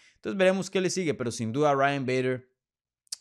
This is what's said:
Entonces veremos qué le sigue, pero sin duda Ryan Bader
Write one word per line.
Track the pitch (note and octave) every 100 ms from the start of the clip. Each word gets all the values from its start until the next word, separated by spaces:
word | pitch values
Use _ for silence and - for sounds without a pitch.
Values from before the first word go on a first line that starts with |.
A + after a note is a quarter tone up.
| _ _
Entonces | - G3+
veremos | F#3 F#3+ F#3+
qué | F#3+
le | F#3
sigue, | F#3+ E3
pero | B2 A#2+
sin | A2+ A2+
duda | B2+ D3
Ryan | C#3 C#3 C#3
Bader | B2+ C3 B2+ B2+ - _ _ _ _ _ - -